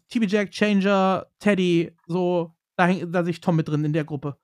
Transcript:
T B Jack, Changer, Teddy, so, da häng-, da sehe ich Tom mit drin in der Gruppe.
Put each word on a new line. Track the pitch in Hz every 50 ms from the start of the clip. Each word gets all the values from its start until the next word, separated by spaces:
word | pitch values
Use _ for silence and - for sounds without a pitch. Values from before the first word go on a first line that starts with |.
| _
T | - - 240
B | 226
Jack, | 185 208 214 202 -
Changer, | - - 208 208 208 196 185 202 202 190 190 190 185 - - - _ _
Teddy, | - 208 202 185 185 180 175 165 165 - - _ _
so, | - 165 185 180 180 180 175 165 165 - _ _ _ _
da | - 175
häng-, | 175 190 170 127 175
da | 165 185 170
sehe | 175
ich | 170 -
Tom | - 185 170
mit | 160 156
drin | 156 151 147 151
in | 151 151
der | 165 147
Gruppe. | 151 156 135 - 143 135 -